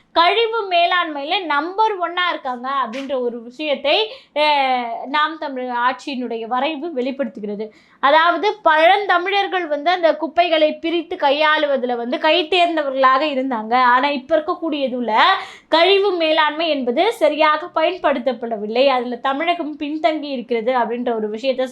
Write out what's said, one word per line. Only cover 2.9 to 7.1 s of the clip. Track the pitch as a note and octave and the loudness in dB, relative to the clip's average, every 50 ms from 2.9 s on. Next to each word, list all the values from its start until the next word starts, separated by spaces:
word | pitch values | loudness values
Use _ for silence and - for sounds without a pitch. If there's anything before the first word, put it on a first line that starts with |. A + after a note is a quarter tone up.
| G#3+ C4+ C#4 C4+ C#4+ B3+ | -6 -8 -8 -6 -4 -4
ஒரு | B3 A#3+ A3+ A#3+ A3+ | -4 -4 -6 -8 -12
விஷயத்தை, | A#3+ B3 - D#4 D4+ C4+ - - C#4 D#4+ G4 A4 G#4+ - - - _ - | -14 -12 -8 -4 -4 -4 -2 0 0 2 0 0 -2 -6 -14 -16 _ -2
அஹ், | C#4+ D4+ D4+ D4 C#4+ C4+ C4 B3+ B3 A#3+ A#3 A3+ - - | 0 2 2 2 2 2 0 0 -2 -2 -4 -8 -8 -8
நாம் | B3+ C#4+ D4+ D4+ D#4+ D#4+ D#4+ | -4 -2 0 0 0 -2 -6
தமிழர் | D#4+ D4 C4+ B3+ B3+ B3+ B3 | -8 -8 -8 -8 -6 -6 -4
ஆட்சியினுடைய | A#3+ A#3+ B3+ C4+ C4 - D4+ C#4 B3 B3 A#3 A#3 A3+ A3+ | -2 0 0 -2 -2 -6 -8 -8 -6 -6 -6 -6 -6 -6
வரைவு | A3 A#3 B3 C4+ D4+ D#4+ C#4 D4 F4 E4 | -4 -4 -2 -2 -2 -4 -4 -8 -8 -6
வெளிப்படுத்துகிறது. | B3+ B3 C4+ | -4 -4 -4